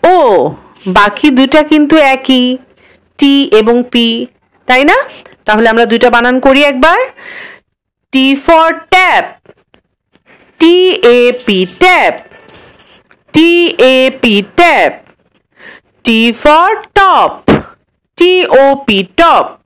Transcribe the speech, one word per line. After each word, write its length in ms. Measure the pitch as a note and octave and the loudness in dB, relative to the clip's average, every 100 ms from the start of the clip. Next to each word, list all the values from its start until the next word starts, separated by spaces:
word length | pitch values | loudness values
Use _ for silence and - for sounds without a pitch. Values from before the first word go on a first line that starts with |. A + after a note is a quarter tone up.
ও। 140 | E4 F4+ C4+ F#3 C3+ C#3 - _ F#3+ F#3+ | 2 2 2 0 -2 -8 -20 _ -4 0
বাকি 300 | G3+ G3+ D4+ B3+ | 0 0 0 0
দুটা 240 | C4+ D#4 D4+ | 0 0 0
কিন্তু 240 | D#4 D4 D#4+ C#4 C4 | 0 2 2 2 -2
একই, 300 | C4 C4 B3 B3+ _ _ _ _ _ - | -2 -2 -2 -6 _ _ _ _ _ -2
টি 140 | C#4 C#4 C#4 G#3+ | 0 2 2 0
এবং 160 | G#3+ A#3+ B3 | 2 -2 -2
পি, 140 | A#3+ A#3 A3+ B3 _ _ _ - | -2 -2 -4 -10 _ _ _ -4
তাই 160 | B3+ C#4+ | 0 2
না? 80 | A4+ C#5+ - - _ - | 0 -4 -14 -20 _ -4
তাহলে 200 | G#3+ A#3 | 0 0
আমরা 120 | A3+ A#3 | 0 0
দুইটা 180 | A3+ B3 A#3+ | 0 0 0
বানান 200 | A#3+ B3+ C4+ | 0 0 0
করি 160 | C4+ D4 | 2 0
একবার। 280 | B3+ D#4 F#4+ C5 - - - - - _ _ _ _ _ | 0 0 0 -4 -10 -20 -20 -20 -20 _ _ _ _ _
টি 120 | C4 C4 C#4 - | -2 0 0 2
for 220 | E4 E4 D#4+ - | 2 2 -2 -2
tap, 320 | F#4 F#4 A#3 - - _ _ _ _ _ _ _ _ _ _ _ _ | 0 0 -2 -4 -14 _ _ _ _ _ _ _ _ _ _ _ _
টি 160 | E4 F4+ F#4 - A#3+ B3 | 2 2 0 0 2 2
এ 20 | A#3+ B3 A#3 | 0 -2 -4
পি, 120 | F#3+ F#3 - | -4 -4 -2
tap, 320 | F#4 F4 G3 - - - - - - _ _ _ _ _ _ | 0 2 -2 -4 -18 -20 -20 -20 -20 _ _ _ _ _ _
টি 160 | D4+ E4 F4 F4 - B3+ | 0 0 0 -2 0 0
এ 20 | C4 C4 C4 | 2 -2 -2
পি, 120 | A#3+ G3+ G3+ - | -2 -2 -4 0
tap। 340 | F4 C4 D#3 - _ _ _ _ _ _ - - _ _ - | 0 2 -2 -4 _ _ _ _ _ _ -20 -20 _ _ -4
টি 140 | A3+ A#3 A3+ | -2 -2 0
for 280 | D4 D#4 F4+ G#4+ - - | 0 2 0 -4 -4 -2
top, 340 | F#4+ D4+ F3 - - - - _ _ _ _ - | 0 2 -2 -4 -4 -4 -4 _ _ _ _ -2
টি 140 | F4 F#4 F4 C4 | 0 0 0 2
ও 20 | C#4 C#4 C#4 | 2 0 -2
পি, 120 | G3 F#3+ - | -4 -4 0
top। 260 | E4+ B3 C#3+ - | 2 2 -2 -10